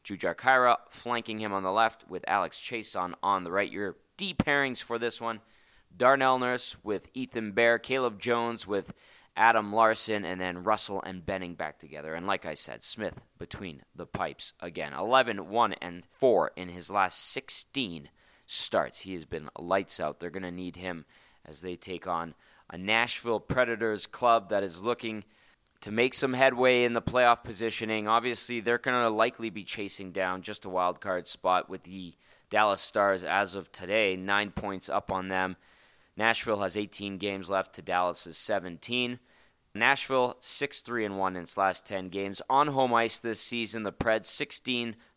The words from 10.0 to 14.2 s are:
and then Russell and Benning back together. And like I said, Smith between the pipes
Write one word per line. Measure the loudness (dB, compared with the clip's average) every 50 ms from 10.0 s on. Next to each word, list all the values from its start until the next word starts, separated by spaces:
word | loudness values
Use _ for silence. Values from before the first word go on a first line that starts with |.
| 4 2 2 -2 -4
and | -6 -6 -4
then | -4 -6 -6 -2 0
Russell | 2 2 4 2 2 0 -4
and | -6 -8 -10 -8 -6
Benning | -6 -6 -6 -6 -8 -8
back | -8 -8 -10 -10 -12
together. | -18 -16 -14 -12 -10 -8 -8
And | -4 -2
like | -2 -2 -2 -2
I | -4 -2
said, | -2 -2 -2 -4 -4
Smith | -2 -2 -2 -2 -4 -6 -8 -10 -16 _ _ -16
between | -14 -12 -10 -10 -10 -12 -12 -14 -18 _ _
the | -16 -14
pipes | -12 -8 -6